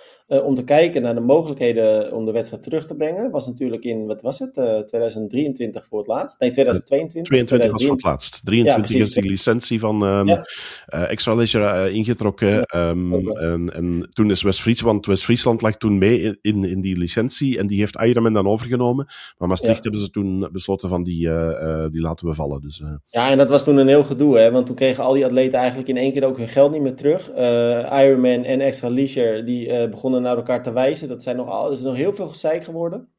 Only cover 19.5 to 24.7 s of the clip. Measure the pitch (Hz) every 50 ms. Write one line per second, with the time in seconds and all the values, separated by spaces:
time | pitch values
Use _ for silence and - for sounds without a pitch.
19.5 | 95 92 - 110 113 - - 113 107 104 101 92 - 107 98 95 95 95 98 -
20.5 | 87 95 - - 98 95 - 87 92 90 87 90 87 82 85 82 80 82 82 82
21.5 | 80 - 78 80 80 80 80 78 78 82 82 80 80 - - 85 76 76 73 71
22.5 | 71 71 71 73 76 - 76 76 76 73 - _ - 117 123 135 139 135 139 123
23.5 | 143 135 - 151 143 139 135 135 139 147 139 143 135 120 147 147 131 113 113 113
24.5 | 123 127 123 123